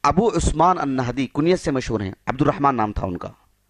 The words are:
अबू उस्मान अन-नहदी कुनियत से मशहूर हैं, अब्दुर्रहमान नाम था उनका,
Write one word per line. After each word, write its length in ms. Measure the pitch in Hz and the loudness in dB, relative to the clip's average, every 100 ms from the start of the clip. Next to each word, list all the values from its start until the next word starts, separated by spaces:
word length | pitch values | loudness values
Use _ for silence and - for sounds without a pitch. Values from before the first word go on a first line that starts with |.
अबू 260 | 143 151 226 | 0 2 2
उस्मान 460 | 170 - 147 170 180 | 2 0 2 2 2
अन-नहदी 460 | 143 131 123 123 131 | 0 -2 -2 -2 -4
कुनियत 300 | 143 160 180 | 0 2 2
से 120 | 170 | 0
मशहूर 280 | 135 - 110 | -4 -2 -4
हैं, 120 | 98 - - | -4 -6 -8
अब्दुर्रहमान 480 | 131 143 - 139 123 | 0 0 2 2 2
नाम 160 | 107 | -2
था 140 | 101 95 | -2 -6
उनका, 260 | 87 95 - _ _ _ | -6 -10 -14 _ _ _